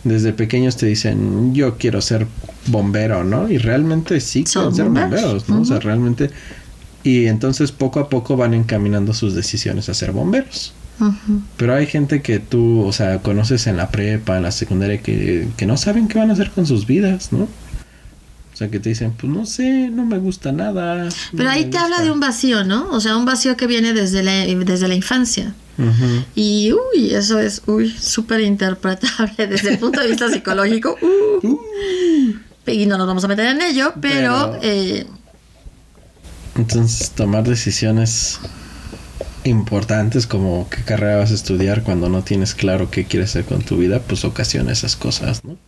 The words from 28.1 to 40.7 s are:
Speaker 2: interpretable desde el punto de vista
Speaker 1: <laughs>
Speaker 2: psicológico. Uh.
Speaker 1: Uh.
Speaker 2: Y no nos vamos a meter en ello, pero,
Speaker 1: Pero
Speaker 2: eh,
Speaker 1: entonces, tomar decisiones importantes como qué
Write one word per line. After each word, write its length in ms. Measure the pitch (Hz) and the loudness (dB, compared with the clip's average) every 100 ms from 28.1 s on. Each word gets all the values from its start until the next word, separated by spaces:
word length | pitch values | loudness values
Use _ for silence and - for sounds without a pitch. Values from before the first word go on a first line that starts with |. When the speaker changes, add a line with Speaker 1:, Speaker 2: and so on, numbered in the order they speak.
| - 226 220 | -2 0 0
Speaker 2:
interpretable 1040 | 208 202 190 185 185 185 254 - 214 214 208 | 2 2 0 -2 -4 -2 -4 -2 -4 -2 -2
desde 220 | 196 202 | 0 0
el 80 | 190 | 0
punto 220 | 247 277 | 0 0
de 80 | 247 | 0
vista 200 | 220 233 | 0 0
Speaker 1:
<laughs> 0 | |
Speaker 2:
psicológico. 680 | - - 190 196 226 226 - | -2 -2 0 2 2 0 0
Uh. 460 | 339 392 427 415 220 | 2 4 4 2 2
Speaker 1:
Uh. 120 | 294 440 415 392 370 359 320 254 214 - - - | -2 -4 -6 -4 0 4 4 4 0 -10 -12 -4
Speaker 2:
Y 180 | 226 202 | 0 2
no 120 | 196 | 2
nos 100 | 185 | 0
vamos 160 | 185 | 0
a 60 | 196 | 0
meter 160 | 202 233 | 0 0
en 160 | 277 | 0
ello, 320 | 349 262 269 - | 0 0 0 -2
pero, 480 | 285 277 262 247 - | -2 0 2 2 0
Speaker 1:
Pero 80 | - | -2
Speaker 2:
eh, 460 | 226 202 185 - - - - - _ - - - - - - - - - - - | -2 0 0 -4 -8 -18 -20 -20 _ -20 -20 -20 -20 -20 -20 -20 -20 -18 -8 -2
Speaker 1:
entonces, 540 | 113 117 113 117 - | 0 2 2 0 -6
tomar 360 | - 104 107 117 | -2 0 2 2
decisiones 920 | 120 131 120 110 110 113 113 - - - - - - - - - - - - 131 | 0 0 0 2 2 2 0 -4 -6 -12 -16 -18 -16 -16 -16 -16 -12 -12 -6 0
importantes 840 | 113 98 101 101 110 107 113 117 | 0 2 -2 0 0 2 0 0
como 400 | 101 95 87 | 0 0 0
qué 140 | 92 | -4